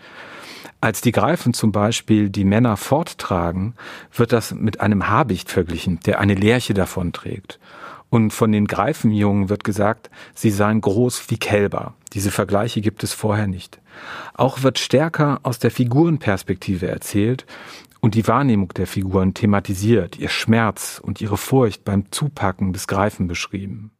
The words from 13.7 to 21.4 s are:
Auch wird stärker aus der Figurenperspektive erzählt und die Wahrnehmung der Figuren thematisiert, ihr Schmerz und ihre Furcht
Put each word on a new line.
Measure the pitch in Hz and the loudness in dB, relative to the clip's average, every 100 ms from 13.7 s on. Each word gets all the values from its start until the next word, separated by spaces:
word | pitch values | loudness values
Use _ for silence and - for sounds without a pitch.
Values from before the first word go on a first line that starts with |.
| - _ - - - - - | -20 _ -20 -16 -16 -10 -2
Auch | 131 - | 0 2
wird | 135 - | 0 0
stärker | - 127 165 - 147 135 | 2 2 2 2 0 0
aus | - 120 | -4 0
der | 120 | 0
Figurenperspektive | - 127 131 170 151 - 95 - 95 - 92 87 | 0 2 4 4 2 0 -2 -2 -6 -4 -4 -4
erzählt | - - 104 110 131 - - - - - _ | -6 -4 0 0 -2 -8 -20 -20 -20 -20 _
und | - | 2
die | 107 104 | 2 2
Wahrnehmung | 117 139 107 92 - | 4 4 2 0 -4
der | 92 | -4
Figuren | - 95 95 95 | -4 0 2 2
thematisiert, | - 104 101 98 92 104 113 85 - | 2 2 2 0 -2 2 2 0 -6
ihr | - | -6
Schmerz | - - 113 110 - - - | -2 2 2 2 -2 -10 -10
und | - 104 | -10 -6
ihre | 110 | -4
Furcht | 101 | -4